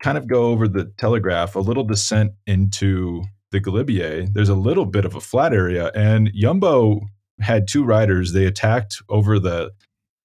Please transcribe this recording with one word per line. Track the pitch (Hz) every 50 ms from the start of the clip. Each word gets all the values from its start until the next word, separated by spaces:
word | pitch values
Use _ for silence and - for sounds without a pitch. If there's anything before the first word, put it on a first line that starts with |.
kind | - 143 135 151
of | 127 117
go | 127 123 120
over | 117 117 110 113 107
the | 92 98 85 92 101 -
Telegraph, | - 107 117 113 95 95 87 85 87 95 -
a | 98
little | 98 104 120 131 131
descent | 107 110 104 - - 110 107 107 104 101 - - -
into | 98 92 98 98 98 - 101 98 95 92 92 90 87 87 95 98 - _ _ _
the | - 101
Galibier. | 98 98 92 107 127 139 117 92 85 78 76 82 90 98 101
There's | 104 104 98
a | 101
little | 95 95 120 165 190 165
bit | 92 92 104 98
of | - -
a | -
flat | - - - 123 147 165 131
area, | 101 92 87 90 87 85 80 -
and | - 104 107 110 110 110 107 101
Jumbo | 101 107 123 170 190 196 180 151 127 113 107 104 104 101 - - _ _ _ _ -
had | 107 101 117 107 98 98
two | - 147 143
riders. | 117 110 107 110 101 95 92 90 90 85
They | 95 95
attacked | 92 95 - - 110 110 127 110 101 - - - -
over | 101 107 104 104 107 101
the, | 90 92 85 85 80 - - _ _ _ _ _ _ _ _ _